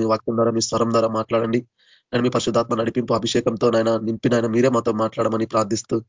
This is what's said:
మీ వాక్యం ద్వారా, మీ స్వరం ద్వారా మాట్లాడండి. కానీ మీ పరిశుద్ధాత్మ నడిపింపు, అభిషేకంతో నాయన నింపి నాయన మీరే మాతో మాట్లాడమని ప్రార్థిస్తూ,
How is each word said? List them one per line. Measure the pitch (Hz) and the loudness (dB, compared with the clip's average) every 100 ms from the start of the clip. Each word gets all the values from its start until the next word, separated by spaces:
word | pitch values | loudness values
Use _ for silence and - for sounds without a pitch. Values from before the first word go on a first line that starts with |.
మీ | 113 | 0
వాక్యం | 110 - 117 | 0 -2 0
ద్వారా, | 113 113 | 0 0
మీ | 113 | -2
స్వరం | 113 117 113 | -2 0 2
ద్వారా | 113 110 | 0 -2
మాట్లాడండి. | 110 117 113 120 123 _ _ _ - 123 | -2 -2 0 -2 -4 _ _ _ -6 0
కానీ | |
మీ | 123 | 0
పరిశుద్ధాత్మ | 120 117 117 117 113 | 0 0 0 0 -2
నడిపింపు, | 113 123 117 | -2 -2 -2
అభిషేకంతో | 117 113 123 120 113 120 | -2 0 0 0 0 2
నాయన | 113 113 113 | 2 2 0
నింపి | 110 113 135 | -2 -2 0
నాయన | 117 113 | 2 2
మీరే | 113 127 | 2 4
మాతో | 120 117 | 2 0
మాట్లాడమని | 110 110 - 110 110 110 | 0 -2 -2 -2 -2 -2
ప్రార్థిస్తూ, | 113 101 110 - 117 | -2 0 -2 -2 -4